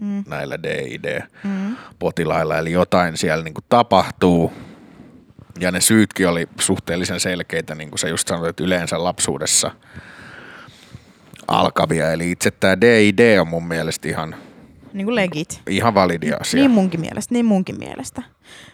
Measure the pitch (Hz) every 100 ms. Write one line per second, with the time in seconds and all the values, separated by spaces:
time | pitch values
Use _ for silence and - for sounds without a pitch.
0 | 202 202 196 - 143 147 160 151 - -
1 | 76 - - _ 196 196 196 254 - -
2 | - - 80 82 78 78 82 87 87 92
3 | 87 80 82 78 80 76 - 120 117 95
4 | 85 - 92 85 82 - - - - -
5 | - - _ - - - 90 90 - 110
6 | 104 - 92 85 82 - - 95 - 87
7 | 92 90 101 90 82 82 78 78 76 -
8 | 80 80 - 85 82 - 85 90 82 82
9 | 87 - - 69 80 - 80 - - -
10 | - - - - - - - - - -
11 | - _ _ - - - - - 82 82
12 | 82 82 87 90 110 - 98 92 117 113
13 | 104 95 117 101 82 82 85 82 82 -
14 | 76 80 80 - - - - - - 196
15 | 196 240 185 156 165 - - 95 110 98
16 | 92 85 78 - - 247 277 226 185 170
17 | 160 - - 240 233 196 185 - - -
18 | 262 - - _ _ - -